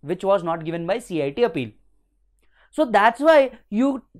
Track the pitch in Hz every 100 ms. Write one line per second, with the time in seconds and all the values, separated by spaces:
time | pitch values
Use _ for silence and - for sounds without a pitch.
0 | 139 180 190 196 170 170 156 170 170 220
1 | - 170 139 143 240 156 113 - _ _
2 | _ _ _ _ _ _ _ - 302 208
3 | 214 233 302 311 262 247 - 202 269 262
4 | - -